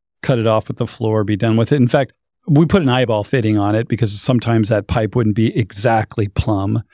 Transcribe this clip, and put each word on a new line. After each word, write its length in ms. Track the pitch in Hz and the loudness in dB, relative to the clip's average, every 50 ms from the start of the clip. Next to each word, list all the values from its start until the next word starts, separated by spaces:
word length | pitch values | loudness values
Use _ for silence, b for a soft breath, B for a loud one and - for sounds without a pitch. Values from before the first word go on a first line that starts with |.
| _ _ _ _ - | _ _ _ _ -4
cut 160 | - 135 120 | -2 -2 0
it 80 | 110 113 | 0 0
off 200 | 110 110 - - | 0 0 -2 -4
with 100 | 117 - | -6 -8
the 100 | 123 110 | -8 -8
floor, 360 | - - 117 110 110 110 107 | -6 -4 -4 -2 0 0 0
be 120 | 98 107 98 | 0 -2 0
done 180 | 117 113 110 113 | 0 2 2 2
with 140 | 117 - | 2 2
it. 40 | 147 | 2
In 120 | 147 123 120 | 2 2 2
fact, 260 | - 147 135 - _ _ _ _ _ _ _ - | 2 0 0 -2 _ _ _ _ _ _ _ 2
we 180 | 151 143 170 | 4 4 4
put 160 | - - 196 | 4 2 2
an 80 | 165 131 | 2 2
eyeball 340 | 123 127 127 110 113 104 101 | 2 2 0 0 0 -2 -2
fitting 320 | - - 131 107 110 107 104 | -2 -2 0 0 2 0 2
on 180 | 101 101 104 | 0 0 0
it 120 | 110 113 - | -2 -2 -2
because 320 | 120 110 123 104 101 101 | -2 -2 -2 -4 -4 -4
sometimes 500 | - - 131 117 - 117 117 113 110 101 | -2 0 0 0 0 2 2 2 2 2
that 180 | 113 104 98 - | 0 -2 -2 -2
pipe 280 | - 123 110 104 - | -2 -2 -2 0 -2
wouldn't 200 | 127 117 107 101 | 0 0 0 0
be 200 | 110 110 120 - | 0 0 0 0
exactly 720 | 175 110 - - 95 101 123 113 110 107 - - - 104 101 | -2 -4 -4 -6 -4 0 0 0 0 0 -2 -4 -6 -6 -2
plumb. 520 | - - - - 107 98 98 101 110 113 - - | -2 -4 -2 -2 -2 -2 -2 -2 -2 -4 -4 -6